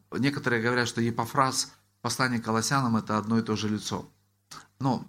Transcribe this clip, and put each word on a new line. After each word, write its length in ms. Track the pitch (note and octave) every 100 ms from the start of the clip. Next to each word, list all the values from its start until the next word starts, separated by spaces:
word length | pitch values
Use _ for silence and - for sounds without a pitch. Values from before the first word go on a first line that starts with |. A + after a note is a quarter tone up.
| -
некоторые 500 | F#2+ C3+ C#3+ B2+ A#2
говорят, 260 | A#2 B2 A#2
что 140 | -
Епафрас, 680 | A#2 A2+ A2+ C#3+ C3 A#2 - - _ _
послание 380 | A#2+ - C3 A#2
к 60 | A2+
Колоссянам — 500 | A2+ A2 C#3 B2+ A2+
это 220 | G2+ G#2+
одно 220 | G#2 A2+
и 20 |
то 140 | A2 G#2
же 140 | G#2
лицо. 380 | G#2+ - F#2+ - _ _ _ - - - -
Но 240 | C3+ A#2+